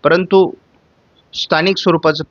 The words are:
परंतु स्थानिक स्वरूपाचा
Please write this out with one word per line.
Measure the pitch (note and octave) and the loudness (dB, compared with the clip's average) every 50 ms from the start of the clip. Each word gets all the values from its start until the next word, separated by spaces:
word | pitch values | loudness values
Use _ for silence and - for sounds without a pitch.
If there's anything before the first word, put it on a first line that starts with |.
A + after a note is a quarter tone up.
| - | 0
परंतु | D3 D#3+ F3+ F#3 F3+ G3 F#3+ F#3 - - - _ _ _ _ _ _ _ _ _ _ _ _ _ _ - | 0 2 0 0 2 2 2 2 2 -2 -10 _ _ _ _ _ _ _ _ _ _ _ _ _ _ -12
स्थानिक | - - - F3 D#3 E3+ F#3+ F#3+ | -8 -4 -2 -2 0 0 0 -2
स्वरूपाचा | - - F#3 E3 D#3+ - D#3 D3+ D3+ D#3 - | -2 0 0 0 0 0 0 -2 -2 -4 -2